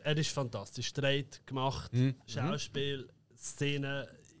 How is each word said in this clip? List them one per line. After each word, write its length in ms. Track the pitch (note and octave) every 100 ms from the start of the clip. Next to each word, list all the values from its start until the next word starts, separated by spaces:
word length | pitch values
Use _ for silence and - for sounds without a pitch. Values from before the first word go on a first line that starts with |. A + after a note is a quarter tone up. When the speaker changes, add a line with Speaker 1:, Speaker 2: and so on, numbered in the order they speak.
Speaker 1:
er 140 | - D3+
ist 140 | D3+
fantastisch. 560 | - B2 A2 G2 - -
Straight 580 | - C#3 C#3 C#3 - -
gemacht, 460 | C3 C3+ A2+ -
Speaker 2:
Mhm. 220 | A#2+ C3+ B2+ -
Speaker 1:
Schauspiel, 840 | C3+ D3 D3 - C#3 C#3+ C#3 - - _ -
Szene. 720 | - - C#3+ C#3+ C#3 C#3 B2+ - - -